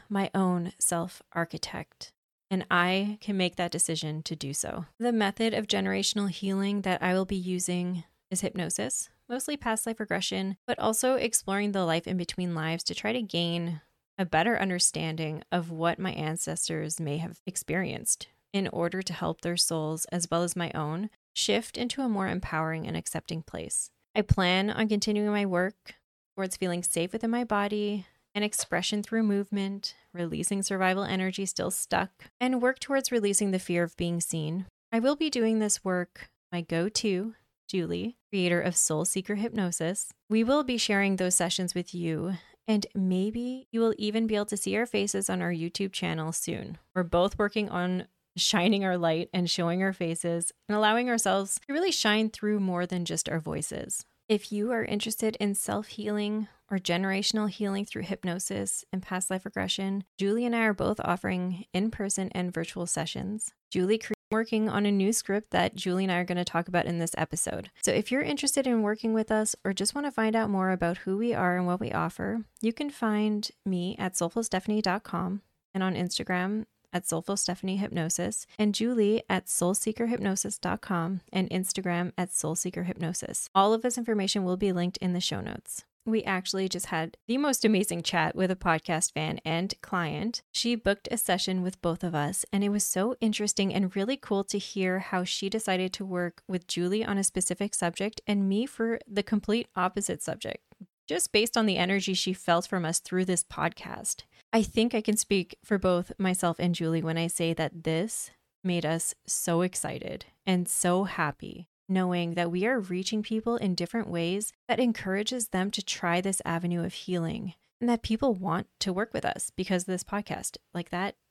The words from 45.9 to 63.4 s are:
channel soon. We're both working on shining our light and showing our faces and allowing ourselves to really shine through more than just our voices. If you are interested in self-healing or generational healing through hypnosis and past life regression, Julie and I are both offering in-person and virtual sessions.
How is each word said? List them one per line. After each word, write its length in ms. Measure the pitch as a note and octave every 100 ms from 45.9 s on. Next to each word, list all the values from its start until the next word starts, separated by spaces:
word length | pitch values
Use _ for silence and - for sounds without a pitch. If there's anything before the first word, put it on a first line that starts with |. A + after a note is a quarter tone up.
channel 400 | - F3 D#3+ D#3+
soon. 460 | D#3 - C3+ - E3 _ F#3
We're 60 |
both 380 | E3+ F3 F#3+ -
working 280 | G3+ G#3+ G3+
on 380 | F3+ F3+ F3+ - _ _ -
shining 480 | - G3+ F3+ G3+
our 140 | F#3+ F3+
light 320 | E3 D#3+ F3+
and 160 | F#3 F3
showing 360 | - E3+ F3+
our 100 | F#3+
faces 580 | F#3 E3+ E3 E3+ E3+ - - -
and 80 | G#3
allowing 320 | G#3+ A3+ B3
ourselves 520 | A3+ G3 F#3+ G3 - -
to 60 |
really 180 | D4 F#4+
shine 400 | - G#3+ G#3+ A3
through 280 | - G#3+ G#3
more 280 | F#3+ F3 F3+
than 180 | F3+ E3+
just 240 | E3 -
our 100 | E3
voices. 640 | D#3 D#3 - - - - - _ -
If 240 | G#3 -
you 200 | G#3 A3+
are 120 | A#3
interested 520 | - G#3 A3 - A3 A3
in 140 | G3+
self-healing 920 | G3+ - G#3 G#3+ - G#3 G#3 G#3 G#3+ G#3 _ -
or 80 | F#3+
generational 680 | F#3 F3 F#3+ F#3+ G#3+ A3 G#3+
healing 380 | - G3+ G3 G#3
through 180 | A3
hypnosis 840 | F#3 - F#3 F3 - G3 G3 - -
and 120 | F#3+
past 260 | - F#3 -
life 160 | F#3 G#3+
regression, 580 | F#3+ F#3 - F#3+ G3 - -
Julie 300 | G3 A3+ A#3+
and 80 | A#3
I 60 |
are 120 | A3
both 260 | F#3+ F#3+ G#3+
offering 640 | - F3+ F#3+ F3+ F3+ F3+ -
in-person 560 | G#3 A3 - G3 - F#3
and 180 | F#3 F3+
virtual 360 | E3 E3+ F#3 F3
sessions. 640 | - D#3+ - F#3+ G#3+